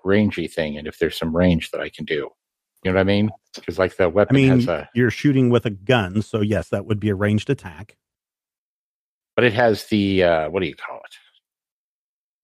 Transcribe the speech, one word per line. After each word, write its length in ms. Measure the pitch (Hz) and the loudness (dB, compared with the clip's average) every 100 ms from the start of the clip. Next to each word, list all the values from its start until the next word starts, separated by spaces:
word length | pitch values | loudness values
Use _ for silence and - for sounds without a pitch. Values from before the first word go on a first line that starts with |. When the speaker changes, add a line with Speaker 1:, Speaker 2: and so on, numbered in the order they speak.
Speaker 1:
rangy 440 | 95 101 104 - 78 | 0 2 2 -2 -6
thing, 300 | - 78 73 | -4 -6 -6
and 100 | 76 | -12
if 120 | - | -4
there's 180 | 80 - | -4 -4
some 180 | 82 82 | -4 2
range 360 | 90 82 - | 2 2 -2
that 100 | - | -8
I 80 | 76 | -10
can 160 | - 78 | -12 -8
do. 240 | 76 65 - _ _ _ _ | -6 -6 -14 _ _ _ _
You 80 | 95 | -2
know 40 | 92 | 2
what 60 | |
I 20 | |
mean? 260 | 95 101 107 - _ - - | 2 2 0 -4 _ -14 -8
'Cause, 120 | 90 | -2
like, 200 | 92 - | -2 0
the 120 | 90 | 0
weapon 260 | 92 104 135 | 2 2 4
Speaker 2:
I 40 | |
mean, 100 | 135 | 4
Speaker 1:
has 180 | 127 120 | 4 2
a 220 | 78 - 120 | -4 -4 -2
Speaker 2:
you're 160 | 123 | -2
shooting 380 | - 147 135 123 | 0 0 2 4
with 160 | 120 113 | 2 0
a 40 | |
gun, 520 | 101 101 123 92 104 | -4 0 0 2 -2
so 200 | - 113 | -4 -2
yes, 280 | 104 101 - | 0 -2 -2
that 160 | 104 98 | -6 -4
would 140 | 104 | -4
be 100 | 107 | -2
a 60 | 95 | -2
ranged 340 | 104 107 - | 0 0 0
attack. 480 | 135 95 78 104 _ _ _ _ _ _ _ _ _ _ _ _ _ _ - | -4 -6 -18 -20 _ _ _ _ _ _ _ _ _ _ _ _ _ _ 0
Speaker 1:
But 80 | 120 | 0
it 80 | |
has 320 | 107 120 101 - | 4 2 2 0
the, 380 | 107 98 95 | 0 2 2
uh, 260 | 87 80 78 | 2 2 0
what 120 | 92 | -4
do 40 | 85 | -4
you 80 | - | -8
call 220 | - 64 | -14 -16
it? 180 | - - _ _ _ _ _ _ _ _ _ _ _ _ | -18 -20 _ _ _ _ _ _ _ _ _ _ _ _